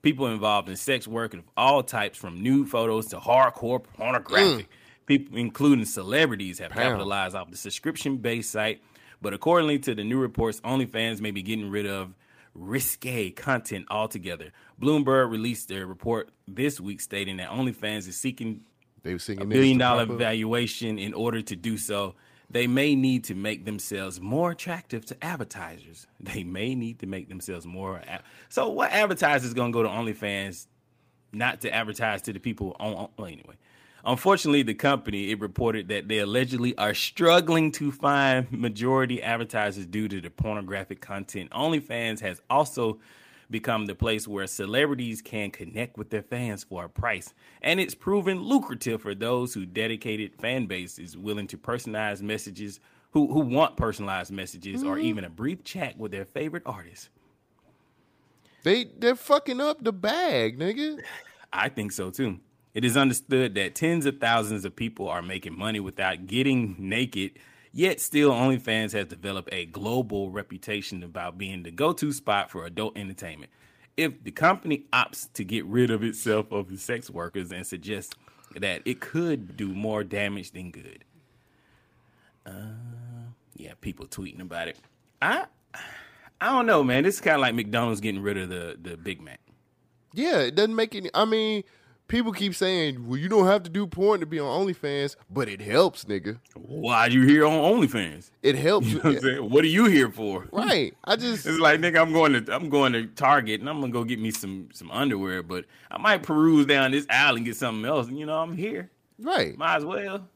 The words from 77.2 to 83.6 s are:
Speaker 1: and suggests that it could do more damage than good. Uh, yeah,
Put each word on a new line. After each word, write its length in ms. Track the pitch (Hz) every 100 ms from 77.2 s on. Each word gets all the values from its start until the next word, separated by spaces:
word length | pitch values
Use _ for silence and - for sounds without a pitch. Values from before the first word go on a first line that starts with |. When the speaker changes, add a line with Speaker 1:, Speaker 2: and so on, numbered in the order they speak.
| 85 98 90
Speaker 1:
and 140 | 90 95
suggests 480 | 90 87 101 87 - _ _ _ -
that 260 | 98 87 -
it 140 | 123
could 560 | - 160 170 143 92 -
do 120 | 101
more 300 | 95 110 107
damage 480 | 98 101 101 101 90
than 180 | 92 90
good. 320 | - - - _ 165 139 _ _ _ _ _ _ _ _ _ _ _ -
Uh, 60 | 95 110 110 120 120 120 120 120 - _
yeah, 180 | -